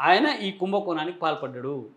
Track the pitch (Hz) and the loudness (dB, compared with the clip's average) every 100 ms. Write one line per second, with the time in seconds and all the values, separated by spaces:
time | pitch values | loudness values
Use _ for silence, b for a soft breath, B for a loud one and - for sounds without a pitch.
0 | 151 190 302 247 196 196 190 202 196 160 | 4 6 6 0 -4 -4 0 0 0 -4
1 | 160 175 160 147 135 123 127 143 110 | -4 -2 -2 -2 -6 -8 -6 -8 -10